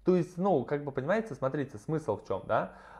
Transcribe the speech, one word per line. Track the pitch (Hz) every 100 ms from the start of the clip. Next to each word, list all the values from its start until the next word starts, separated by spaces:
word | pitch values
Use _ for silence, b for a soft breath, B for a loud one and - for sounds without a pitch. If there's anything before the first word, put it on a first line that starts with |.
То | - 180
есть, | 160 -
ну, | 196 160 117
как | 147
бы, | 143
понимаете, | 135 135 214 220 131
смотрите, | 131 151 135 104
смысл | - 156 151 101
в | -
чём, | 95 -
да? | 117 185 B B B